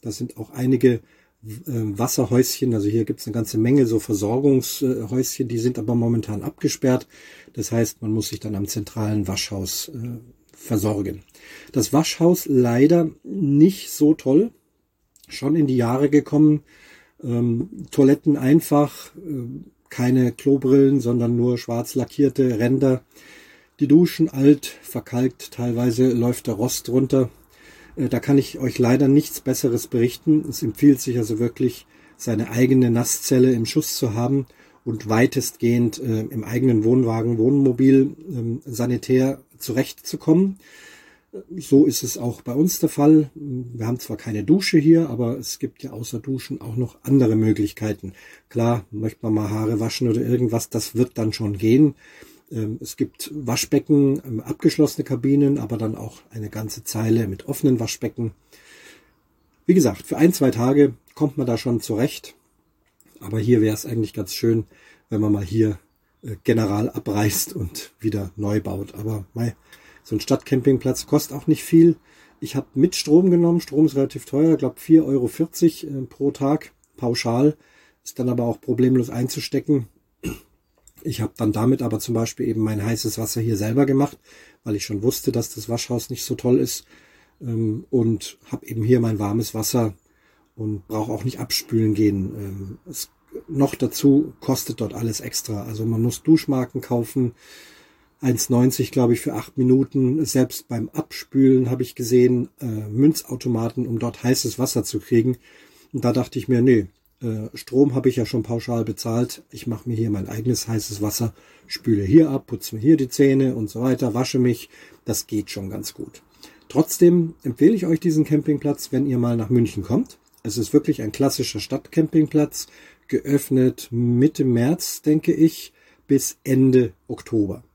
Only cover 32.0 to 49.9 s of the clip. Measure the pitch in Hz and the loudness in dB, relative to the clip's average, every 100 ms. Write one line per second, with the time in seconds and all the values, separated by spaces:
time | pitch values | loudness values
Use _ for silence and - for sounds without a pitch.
32 | _ _ - 107 120 113 127 131 123 117 | _ _ -6 -4 -2 2 4 4 4 2
33 | 120 - - 127 131 120 110 156 - - | 0 -4 0 4 4 4 0 -2 -4 -4
34 | 123 107 120 139 127 _ _ _ - 113 | -4 -2 -2 -2 -4 _ _ _ -8 -8
35 | 107 110 131 139 127 - 120 120 120 - | -2 2 2 0 -6 -2 0 2 0 -2
36 | 131 110 110 123 107 123 127 113 110 127 | -4 -4 -4 -8 -6 0 2 4 4 2
37 | 117 113 113 117 113 143 135 120 131 135 | 2 0 -2 2 2 4 2 4 6 6
38 | 135 - - 131 113 120 - 117 120 120 | 4 -2 -10 -6 -6 -6 -8 -6 -2 -2
39 | - 127 131 - _ _ - 117 139 - | 0 2 2 -2 _ _ -6 -4 -4 -6
40 | - 151 - 160 196 190 _ - - - | -12 -8 2 4 2 -2 _ -20 -20 -20
41 | - _ _ 98 - 185 147 135 151 120 | -20 _ _ -20 -14 -14 2 4 4 2
42 | 120 - 120 110 - 127 175 - 156 - | -6 -6 -6 -8 -8 0 0 0 -2 2
43 | 147 156 147 160 143 127 123 117 113 120 | 6 6 4 -8 -10 -8 -10 -8 -6 -6
44 | - 107 - 104 98 185 190 170 147 165 | -6 -10 -6 -6 2 2 4 2 6 6
45 | 160 117 120 135 - - 131 _ 127 104 | 4 -2 -4 -4 -8 -10 -10 _ -14 -12
46 | 113 120 135 131 - 135 - 113 123 - | -10 -10 -8 -8 -8 -12 -8 -6 -6 -8
47 | - 135 117 110 110 101 104 - 107 101 | 2 4 4 4 2 2 -2 -4 -6 -6
48 | 95 - - - _ 120 117 117 - 104 | -10 -16 -20 -20 _ -2 0 0 -4 -8
49 | 110 - 117 107 104 107 110 113 113 | -8 -6 -2 -2 -2 -2 -2 -2 -4